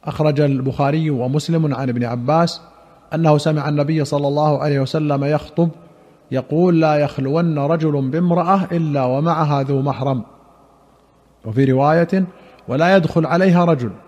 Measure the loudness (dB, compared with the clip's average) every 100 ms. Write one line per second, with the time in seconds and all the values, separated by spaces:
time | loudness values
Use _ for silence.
0 | -10 -2 0 2 0 0 -2 -2 0 0
1 | -2 -2 -2 -2 0 0 0 -2 -4 -2
2 | -4 -4 0 2 0 -4 -16 -20 -20 -20
3 | -8 0 2 4 2 -2 -2 -2 0 0
4 | 0 -2 -2 0 0 0 0 0 -2 -2
5 | -2 -2 0 -2 -4 -2 -2 -2 -20 -20
6 | -20 _ _ -6 -2 0 2 4 2 2
7 | 0 -2 -2 0 0 -2 0 0 0 0
8 | -2 -2 0 0 2 0 0 -2 -2 0
9 | 0 0 0 0 0 0 0 0 -2 -2
10 | -2 -4 -6 -18 _ _ _ _ _ _
11 | _ _ _ _ -6 0 2 4 2 2
12 | 2 0 -2 -6 -20 -20 -8 -2 4 4
13 | 2 0 0 2 4 4 4 0 -2 -8